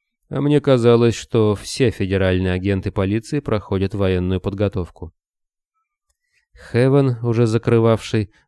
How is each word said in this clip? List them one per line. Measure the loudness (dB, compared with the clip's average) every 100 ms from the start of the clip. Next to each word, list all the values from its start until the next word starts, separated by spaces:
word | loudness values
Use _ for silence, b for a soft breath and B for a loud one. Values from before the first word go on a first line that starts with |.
| _ _ -10
«А | -4
мне | 0 2
казалось, | 2 2 4 4 4
что | 0 -4 0 0
все | -2 -6 -2 -2
федеральные | -2 -2 0 0 0 0
агенты | -2 -2 -2 -4
полиции | -4 -2 -4 -4 -8
проходят | -4 -4 -4 -4 -4
военную | -2 -2 0 -2 -4
подготовку». | -4 -4 -4 -4 -10 -12 -20 _ _ _ _ _ _ _ _ _ _ _ _ _ _ -20 -4
Хевен, | 0 4 4 2 0
уже | -2 0 2
закрывавший | 0 2 2 4 2 0 -4 -4 b